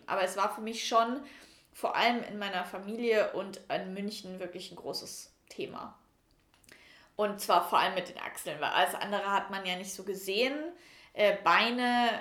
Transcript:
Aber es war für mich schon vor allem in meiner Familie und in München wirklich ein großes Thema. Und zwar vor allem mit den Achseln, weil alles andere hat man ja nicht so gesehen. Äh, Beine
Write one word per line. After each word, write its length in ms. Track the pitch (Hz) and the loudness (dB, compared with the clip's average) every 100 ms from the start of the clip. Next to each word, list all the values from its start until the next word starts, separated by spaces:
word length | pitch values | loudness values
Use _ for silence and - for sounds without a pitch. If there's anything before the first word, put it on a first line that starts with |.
| - | -4
Aber 160 | 190 | -2
es 140 | 185 196 | 0 0
war 180 | 196 | -2
für 80 | 220 | -2
mich 240 | 220 233 - | -8 -6 2
schon 360 | 226 233 277 - - - - _ | 4 4 0 -8 -18 -20 -20 _
vor 240 | - - - | -6 -2 2
allem 280 | 226 240 | 4 2
in 140 | - 208 | -2 -6
meiner 280 | 202 185 180 | -4 -4 -4
Familie 680 | 190 196 226 233 214 208 | -8 -8 -2 4 4 4
und 300 | - 196 - - | 0 -6 -8 -4
in 200 | - 185 | -4 -4
München 460 | 190 202 214 185 185 | -6 -6 -6 -10 -10
wirklich 300 | 180 185 - | -8 -10 -12
ein 60 | 170 | -12
großes 560 | - - - - - _ - | -8 -8 -8 -14 -16 _ -18
Thema. 500 | - - - - - _ _ _ _ _ _ - - - - - - | -10 -10 -10 -14 -16 _ _ _ _ _ _ -20 -20 -20 -20 -10 -2
Und 240 | 208 196 | -2 0
zwar 300 | - 175 - | 4 4 6
vor 100 | 175 | 2
allem 140 | 185 185 | 2 0
mit 140 | - | -6
den 80 | - | -8
Achseln, 420 | - - 175 147 | -10 -8 -8 -2
weil 120 | - | 2
alles 240 | 151 185 - | 4 4 2
andere 360 | 202 202 196 | -2 -2 2
hat 180 | 196 196 | 0 0
man 160 | 196 185 | -6 -4
ja 120 | 180 | -6
nicht 160 | 196 | -6
so 100 | - | -10
gesehen. 500 | 196 185 190 202 262 302 320 349 - - - | -6 -6 -2 0 0 0 -8 -12 -20 -20 -8
Äh, 240 | - 208 - | 4 4 4
Beine 680 | 175 180 226 247 247 240 240 208 | 6 6 4 2 2 4 2 0